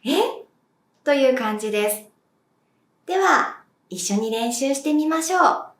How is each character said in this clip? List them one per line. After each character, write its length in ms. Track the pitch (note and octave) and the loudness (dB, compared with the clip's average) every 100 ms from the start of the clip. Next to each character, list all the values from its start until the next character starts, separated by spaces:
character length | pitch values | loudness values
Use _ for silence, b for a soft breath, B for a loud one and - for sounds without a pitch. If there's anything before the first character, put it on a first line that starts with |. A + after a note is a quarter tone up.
え？ 420 | A#3 E4 A#4 - - _ _ _ _ _ | 0 0 0 -2 -16 _ _ _ _ _
と 100 | - | 0
い 160 | C#4+ C4 | 2 4
う 60 | B3+ | 2
感 220 | A3 G#3+ | 0 -4
じ 120 | G#3+ | -4
で 180 | G#3 G#3 | -2 -2
す。 160 | G#3 - _ _ _ _ _ _ _ _ _ | -4 -10 _ _ _ _ _ _ _ _ _
で 120 | - F#4 | -6 0
は、 460 | F#4+ D4+ - - _ _ _ | 4 2 0 -8 _ _ _
一 240 | F3+ - | -10 -4
緒 40 | G3+ | -2
に 140 | A3+ | -2
練 220 | A3+ A#3 | -4 -4
習 200 | B3 C4+ | -2 -2
し 100 | C#4 | -2
て 100 | D4+ | 0
み 140 | D4+ D#4 | 0 0
ま 140 | D#4+ | -2
し 120 | D#4+ | 0
ょ 40 | F#4 | 4
う。 260 | D#4+ - - | 4 2 -8